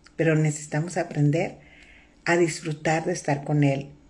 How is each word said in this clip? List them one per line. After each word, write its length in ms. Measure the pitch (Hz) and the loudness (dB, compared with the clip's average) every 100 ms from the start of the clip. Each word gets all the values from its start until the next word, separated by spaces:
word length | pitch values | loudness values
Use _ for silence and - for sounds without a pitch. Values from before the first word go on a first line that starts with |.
| _ - | _ -2
Pero 180 | 160 | 2
necesitamos 600 | 156 156 147 - 151 175 185 | 2 2 -2 -4 -4 -4 -4
aprender 600 | 170 151 147 165 202 - - - - - - _ | -4 2 2 2 -2 -8 -20 -20 -20 -20 -20 _
a 120 | - 175 | 0 2
disfrutar 680 | 170 - 160 147 160 160 | 2 -2 -8 -6 -2 -2
de 80 | 175 | -2
estar 320 | 175 - 143 | -4 -2 -2
con 180 | - 147 | 0 2
Él 280 | 139 135 139 - | 2 2 -6 -16